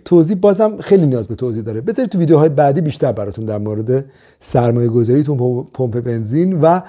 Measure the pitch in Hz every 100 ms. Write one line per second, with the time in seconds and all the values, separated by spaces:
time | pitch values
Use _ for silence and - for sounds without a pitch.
0 | - 175 160 196 202 190 214 202 - 196
1 | 151 123 104 110 127 113 113 110 165 226
2 | 247 185 156 156 156 143 143 143 156 -
3 | 139 107 101 107 110 104 104 107 110 131
4 | 139 _ _ _ - 127 120 117 120 117
5 | 113 135 147 139 123 123 - - 127 120
6 | 120 117 107 143 180 175 160 180